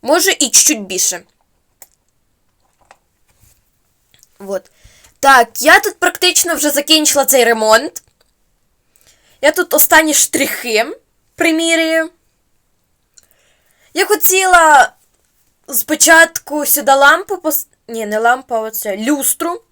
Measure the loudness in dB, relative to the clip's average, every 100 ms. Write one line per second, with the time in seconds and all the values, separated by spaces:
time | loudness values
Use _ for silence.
0 | 0 0 0 -2 -2 0 0 -2 -6 -6
1 | -4 -6 _ _ _ _ _ _ -20 _
2 | _ _ _ _ _ _ _ _ _ _
3 | _ _ _ _ _ _ _ _ _ _
4 | _ _ _ _ -10 -10 _ _ _ _
5 | _ _ 2 4 2 -2 2 2 2 -4
6 | -4 -2 -2 -2 -4 -4 -2 -4 0 0
7 | 0 -2 0 2 2 0 2 2 2 -14
8 | _ _ _ _ _ _ _ _ _ _
9 | _ _ _ _ 0 0 -2 -2 2 2
10 | 2 0 -2 -2 -4 -6 -4 -2 -2 -6
11 | _ _ _ _ -2 0 0 0 0 -2
12 | -4 _ _ _ _ _ _ _ _ _
13 | _ _ _ _ _ _ _ _ _ -6
14 | -2 -2 0 0 2 4 6 6 4 _
15 | _ _ _ _ _ _ _ -8 -6 -2
16 | 4 6 4 0 -8 -8 -4 -2 2 4
17 | 6 4 -2 -8 -6 -6 -10 _ _ -10
18 | -6 -6 -6 -8 -8 -8 -6 -10 -10 -8
19 | -4 -4 -4 -6 -8 -10 _